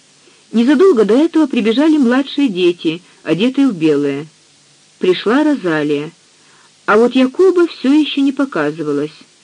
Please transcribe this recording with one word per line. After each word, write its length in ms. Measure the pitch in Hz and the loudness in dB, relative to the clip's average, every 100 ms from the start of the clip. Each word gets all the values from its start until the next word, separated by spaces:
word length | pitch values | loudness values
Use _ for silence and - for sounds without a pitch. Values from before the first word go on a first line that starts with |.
| _ _ _ _ _ | _ _ _ _ _
Незадолго 540 | 226 240 277 392 254 202 | -2 2 4 4 4 2
до 100 | 240 | 2
этого 320 | 330 320 294 | 2 0 0
прибежали 500 | 233 214 226 311 302 | 0 -2 0 2 2
младшие 520 | 240 254 277 - 277 | 2 0 -2 -2 -2
дети, 520 | 180 175 175 165 165 - _ | 0 -2 0 -4 -6 -12 _
одетые 440 | - 160 240 262 269 | -6 -2 -2 0 -2
в 80 | 180 | 0
белое. 520 | 156 143 143 139 156 _ _ _ _ _ _ - | 0 0 -2 -6 -10 _ _ _ _ _ _ -6
Пришла 440 | 185 175 196 262 | -2 -2 0 0
Розалия. 680 | 302 277 180 156 147 147 156 _ _ _ _ _ _ _ - | 0 -2 -2 -4 -2 -4 -6 _ _ _ _ _ _ _ -2
А 120 | 214 | 2
вот 180 | 240 254 | 2 2
Якоба 520 | 254 - 370 359 339 | -2 2 2 2 0
все 260 | - 247 | -2 0
еще 280 | 302 285 - | 0 0 -2
не 100 | 277 | -2
показывалась. 800 | 277 277 190 147 156 151 143 151 - _ _ | -2 -4 -4 -6 -6 -6 -4 -6 -10 _ _